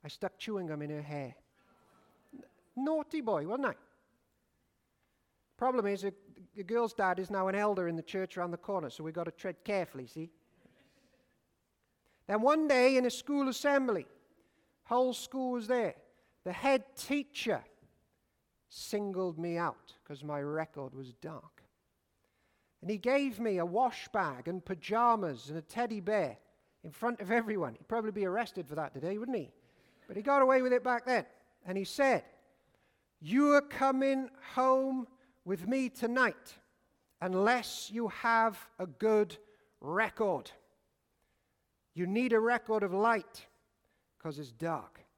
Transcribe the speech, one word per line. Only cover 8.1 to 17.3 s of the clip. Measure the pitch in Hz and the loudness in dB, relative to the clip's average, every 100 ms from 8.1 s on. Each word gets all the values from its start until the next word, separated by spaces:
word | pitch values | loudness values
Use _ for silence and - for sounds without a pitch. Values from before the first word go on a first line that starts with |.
| 190 185 185 | -6 -6 -4
around | 175 | -6
the | 170 | -6
corner, | - 196 143 | -4 -4 -4
so | - | -8
we | 160 | -8
gotta | 160 170 | -6 -8
tread | - 196 170 | -6 -10 -8
carefully, | - 202 175 - 123 | -4 -2 -2 -8 -12
see? | 156 165 _ _ _ _ _ _ _ _ _ _ _ _ _ _ _ _ _ _ _ - | -12 -12 _ _ _ _ _ _ _ _ _ _ _ _ _ _ _ _ _ _ _ -2
Then | 208 | 2
one | 247 311 311 | 4 4 4
day | 262 254 262 | 6 8 6
in | 247 | 2
a | |
school | - - 285 269 | -2 -2 0 0
assembly, | 247 285 277 262 196 - - _ _ _ _ _ _ - | 0 2 2 2 -2 -4 -18 _ _ _ _ _ _ -2
whole | 247 254 | 2 2
school | 240 - 262 254 | 0 -6 -6 -4
was | 247 214 | -4 0
there. | 247 208 - - _ _ _ | 0 0 -4 -20 _ _ _
The | 185 | -10
head | 180 277 269 - - | -2 2 2 0 -16
teacher | - 285 269 | -4 -4 -4